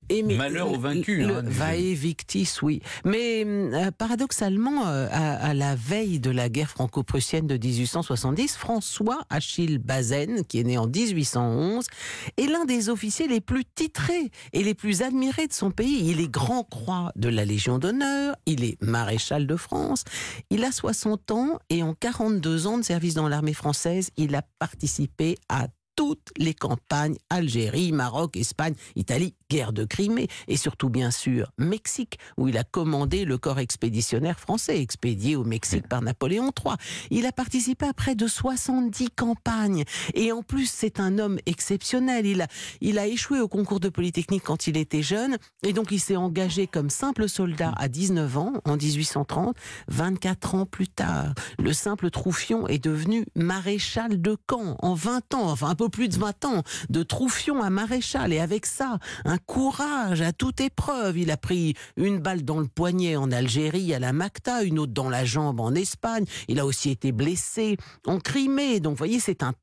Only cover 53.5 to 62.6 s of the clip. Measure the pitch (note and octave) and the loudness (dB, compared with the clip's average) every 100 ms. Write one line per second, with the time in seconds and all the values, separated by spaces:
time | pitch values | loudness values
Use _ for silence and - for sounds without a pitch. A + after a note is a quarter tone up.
53.5 | F#3+ F#3 G3+ - - A3+ G3+ E3+ G#3+ - | 0 0 -2 -2 -2 0 2 2 0 -2
54.5 | B3 G3+ C3 - F3+ F3 B3 - C4 G3 | -2 -2 -2 0 0 2 0 0 0 0
55.5 | C#3 D3 E3+ A3+ F#3+ A#3 - G#3 G3+ C#4+ | 0 0 2 0 0 -2 0 -2 -2 0
56.5 | A3 - - - C#3 E3+ - B3+ - - | 0 -2 -8 -2 0 0 0 0 0 0
57.5 | C#4+ G#3 F#3+ G#3+ B3+ A#3+ C#4 A#3 D#3 E3 | 0 2 2 0 -2 -2 0 2 2 2
58.5 | G#3 - - C4+ A3 - - - F3 - | 0 -2 -2 -2 -2 -6 -6 -2 -2 -2
59.5 | - C4+ - D4 D4 G#3+ F3 E3 E3+ B3+ | 0 0 0 -2 0 0 2 0 0 -2
60.5 | - C4+ - - C4+ G#3 E3 E3+ D3+ - | 0 -2 0 -2 0 0 0 0 0 0
61.5 | F3+ E3 C#3+ - - G3 G3 E3 F#3 C3+ | 0 2 -2 -6 0 0 2 0 -2 -2
62.5 | D#3 | 0